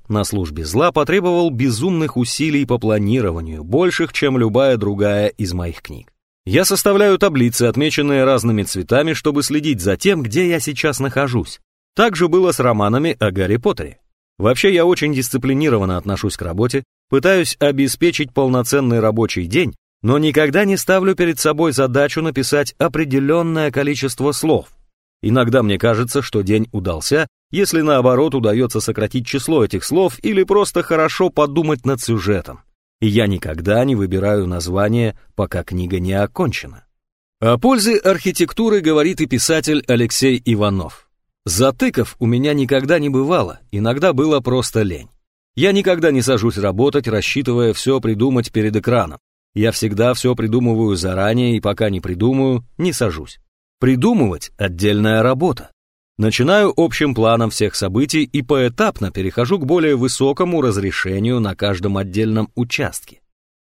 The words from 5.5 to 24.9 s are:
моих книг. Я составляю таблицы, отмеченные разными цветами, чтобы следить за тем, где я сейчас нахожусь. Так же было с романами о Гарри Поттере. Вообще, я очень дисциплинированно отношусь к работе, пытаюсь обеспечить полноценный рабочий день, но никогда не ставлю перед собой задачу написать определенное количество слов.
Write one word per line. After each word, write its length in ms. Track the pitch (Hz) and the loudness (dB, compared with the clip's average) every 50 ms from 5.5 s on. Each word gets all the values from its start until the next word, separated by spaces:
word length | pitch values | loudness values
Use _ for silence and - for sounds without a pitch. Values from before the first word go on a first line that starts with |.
| 87 | -4
моих 280 | 90 87 85 82 - | -4 -6 -6 -8 -10
книг. 300 | - - 73 64 - _ _ _ _ _ _ _ _ | -14 -16 -16 -16 -18 _ _ _ _ _ _ _ _
Я 200 | 92 95 143 190 | -2 0 0 2
составляю 520 | - 196 185 - 208 202 196 208 202 190 170 | 2 0 0 2 2 4 4 4 4 4 2
таблицы, 460 | 208 196 151 135 120 120 120 - 123 | 2 0 2 2 0 0 2 2 0
отмеченные 600 | 117 110 120 147 156 143 - 147 143 143 135 131 | 0 2 0 -2 0 0 0 0 0 2 2 2
разными 380 | 131 135 123 113 120 110 104 98 | 2 2 2 2 0 0 0 -2
цветами, 500 | - - 95 - - 117 131 151 160 160 | -4 -4 -8 -4 0 0 0 2 0 -2
чтобы 280 | - - - 143 147 | -2 -2 -2 0 0
следить 380 | 139 - 139 151 147 156 139 95 | -2 -2 -2 -2 0 0 -2 0
за 160 | 87 101 95 | 0 -2 -2
тем, 260 | 87 - 190 202 165 | 0 0 0 0 0
где 280 | 131 113 101 156 185 175 | -2 -2 0 0 0 0
я 100 | 170 160 | 0 -2
сейчас 400 | - - 143 - - 156 135 - | -4 -6 -6 -4 -4 -4 -2 -2
нахожусь. 600 | 135 139 127 131 143 135 120 117 85 - - - _ _ _ _ _ _ _ | -4 -4 -2 -2 -2 0 -2 -2 -4 -4 -10 -18 _ _ _ _ _ _ _
Так 220 | - 214 233 190 156 | 0 0 0 2 0
же 100 | 180 170 | 0 2
было 240 | 156 185 185 175 | 4 4 4 2
с 80 | 156 - | 2 2
романами 560 | 131 123 113 104 101 101 113 131 151 170 - - | 2 2 2 2 2 2 2 2 0 0 -2 0
о 140 | - 104 | -2 -2
Гарри 260 | 95 101 95 90 104 120 | 0 0 0 0 0 0
Поттере. 420 | 120 208 180 - 78 - - _ _ _ _ _ _ _ _ - | 0 -2 -2 -2 -6 -12 -14 _ _ _ _ _ _ _ _ -2
Вообще, 360 | 95 110 127 123 - 196 196 | 0 0 2 4 2 4 4
я 140 | 170 165 180 | 4 4 4
очень 260 | 180 - 156 151 147 | 2 2 0 -2 0
дисциплинированно 840 | 131 127 - - 127 127 131 135 135 156 151 123 107 98 92 92 90 | -2 -4 -2 -4 -2 -2 0 0 2 2 2 2 2 2 0 -2 -2
отношусь 380 | 85 101 98 90 - 101 - | -2 -4 -4 -2 -4 -4 -6
к 60 | - | -6
работе, 420 | - 87 85 92 113 123 - 139 131 - _ _ _ _ | -8 -8 -2 -2 -2 0 -2 -4 -6 -6 _ _ _ _
пытаюсь 480 | - 135 131 180 196 185 165 - - - | 0 2 4 4 2 2 2 -2 -2 0
обеспечить 720 | 151 143 143 135 139 131 - - 165 175 165 - 151 123 - | 0 0 2 2 0 0 0 0 0 0 0 0 -6 -4 -2
полноценный 680 | - 135 131 127 127 120 - - 143 135 123 117 117 | 0 0 2 2 0 0 0 0 0 2 2 2 2
рабочий 460 | 107 110 107 113 113 101 - 95 87 | 2 0 2 0 0 -2 -2 -4 -6
день, 300 | 85 95 156 180 107 - - _ _ _ _ | -2 0 0 0 0 -4 -10 _ _ _ _
но 160 | - 107 131 147 | 0 2 2 2
никогда 480 | 156 156 135 147 156 147 135 185 208 | 2 2 2 2 2 4 2 2 2
не 120 | 196 196 180 | 2 0 0
ставлю 360 | - - 190 190 185 190 190 | 0 0 0 2 2 0 0
перед 240 | - 180 170 160 - | 0 0 -2 0 0
собой 360 | - 156 151 147 165 165 127 | -2 -2 0 0 0 0 2
задачу 500 | 123 135 131 120 139 143 147 - 160 160 | 0 0 0 2 2 0 0 0 -2 -4
написать 500 | 160 139 135 131 - - 147 143 - - _ | -4 -2 -4 -2 0 0 0 0 -2 -2 _
определенное 880 | - 131 123 151 160 143 131 135 139 139 156 170 170 165 160 160 156 147 | -2 -2 0 -2 -4 0 0 0 2 2 2 2 2 0 -2 -2 -2 -2
количество 640 | 127 139 143 143 147 123 131 135 120 - 127 143 | -2 -2 -2 -2 -2 -2 -4 -6 -4 -2 -2 -2
слов. 380 | 139 - - 160 147 98 - - - _ _ _ | -2 -2 0 2 2 0 0 -4 -16 _ _ _